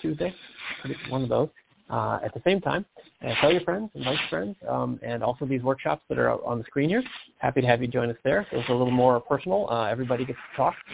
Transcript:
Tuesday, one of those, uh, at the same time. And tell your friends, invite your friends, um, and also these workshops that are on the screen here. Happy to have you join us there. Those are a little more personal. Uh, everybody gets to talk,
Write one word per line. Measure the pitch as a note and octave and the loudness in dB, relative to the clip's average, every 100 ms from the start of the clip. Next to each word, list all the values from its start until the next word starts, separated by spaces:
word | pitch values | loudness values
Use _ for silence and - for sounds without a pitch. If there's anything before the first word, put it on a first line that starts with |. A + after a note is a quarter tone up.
Tuesday, | D#3+ D3+ F3+ - - - - - C3+ - A#2+ | -6 -4 -4 -6 -16 -16 -12 -10 -10 -10 -6
one | C3 | -4
of | B2 | 0
those, | A#2 D#3 - _ _ - | 2 0 -4 _ _ -6
uh, | A#2 G#2+ G#2+ | -2 0 -2
at | A2 | -4
the | - | -2
same | F3 G3 | 2 2
time. | C#3+ D3 G3+ - - _ | 2 -2 -4 -14 -20 _
And | B2+ A#2 | -4 2
tell | D3 | 4
your | F3 | 4
friends, | F3 F#3 A3 | 2 -4 -6
invite | C#3 B2+ D3+ | -6 -4 -2
your | - | -2
friends, | D#3+ G3+ G3 - | -4 -4 -8 -4
um, | B2+ B2 B2 | -2 -2 -4
and | A#2+ A#2+ | -6 -4
also | A2+ B2 C3+ | -2 -2 -2
these | C3+ | 0
workshops | B2 C3+ D3+ D3+ - | 0 0 -2 -4 -4
that | B2 | 0
are | A#2+ A2+ | 2 2
on | B2 A#2+ | -2 -4
the | |
screen | A2+ C#3 D3+ | -4 0 2
here. | A3 B3+ - - _ | 0 -2 -10 -18 _
Happy | B2+ B2+ | 0 2
to | B2 | 4
have | A#2+ | 4
you | B2 | 2
join | B2+ A#2 | 0 -2
us | A#2 | -2
there. | C3 F3+ G3+ | 0 0 0
Those | C3 A#2+ | -4 0
are | |
a | B2 | 2
little | B2 | 4
more | B2 B2+ A#2+ | 6 6 4
personal. | - C#3 F3+ G3 G3+ | 2 -2 2 0 0
Uh, | A#2 | 0
everybody | G#2+ A#2 B2+ B2 | 0 -2 -2 -2
gets | B2+ B2+ - | -2 -8 -10
to | - | 0
talk, | C#3 - - | 0 0 -10